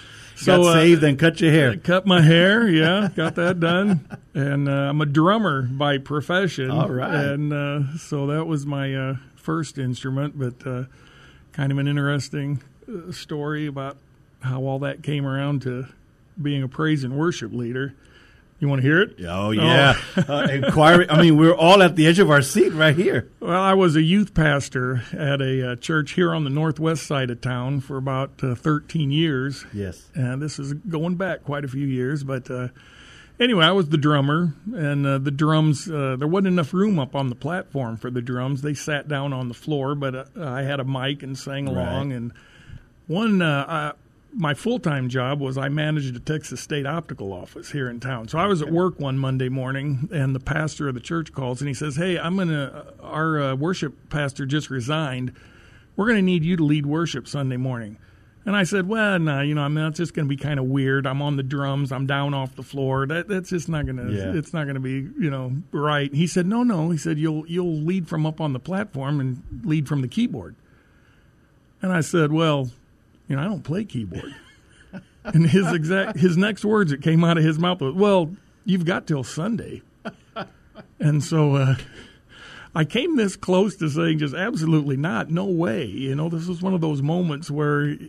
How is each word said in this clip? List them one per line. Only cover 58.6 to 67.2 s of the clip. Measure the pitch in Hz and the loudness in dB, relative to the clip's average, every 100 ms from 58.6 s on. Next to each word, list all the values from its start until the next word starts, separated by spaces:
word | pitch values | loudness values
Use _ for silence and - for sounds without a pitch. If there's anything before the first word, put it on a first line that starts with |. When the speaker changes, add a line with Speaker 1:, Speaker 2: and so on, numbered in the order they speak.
Speaker 1:
said, | 180 202 185 | 0 0 0
"Well, | 220 214 185 | 0 0 2
no, | 156 139 | 0 0
you | 143 | 0
know, | 151 | 0
I | 143 | -2
mean, | 151 | -2
that's | 156 156 | -2 -4
just | 170 | -6
gonna | - 143 | -4 -4
be | 139 | -2
kinda | 139 143 | -4 -2
weird. | 131 139 135 139 135 | 0 0 2 0 0
I'm | 135 | -2
on | 143 139 | -2 -2
the | |
drums. | 135 143 139 139 139 | -2 -4 -2 -2 -2
I'm | 131 | -4
down | 135 139 143 | -2 -2 -2
off | 139 131 - | -4 -6 -10
the | |
floor. | 127 139 135 131 135 | -12 -6 -2 -2 -2
That, | 165 175 | -4 -4
that's | 190 180 | -6 -4
just | 180 160 | -6 -4
not | 160 135 | -4 -4
gonna, | 131 123 | -6 -4
Speaker 2:
Yeah. | 101 95 | -4 -4
Speaker 1:
it's | 165 147 | -4 -4
not | 165 143 | -6 -6
gonna | 135 | -6
be, | 131 135 139 294 | -4 -6 -6 -4
you | 160 | -4
know, | 135 127 135 - | -4 -6 -8 -6
right." | 156 147 147 143 | -2 0 0 0
He | 143 170 | 0 0
said, | 185 175 | 0 0
"No, | 233 | 0
no." | 247 180 160 | 0 0 0
He | 160 | -2
said, | 165 | -2
"You'll, | 156 | -2